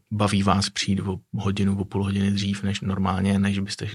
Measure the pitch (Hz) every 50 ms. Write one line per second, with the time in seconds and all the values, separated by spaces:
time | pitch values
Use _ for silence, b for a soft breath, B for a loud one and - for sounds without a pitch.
0 | - _ 107 104 104 98 101 98 95 101 92 101 98 - - - - - 98 98
1 | 95 98 95 92 - _ - 113 101 101 98 101 98 98 98 98 95 - - 98
2 | 101 98 98 101 98 101 101 98 101 98 98 - - 98 98 - - 98 95 98
3 | 95 95 92 92 95 98 101 98 98 101 101 98 98 101 - - - 104 104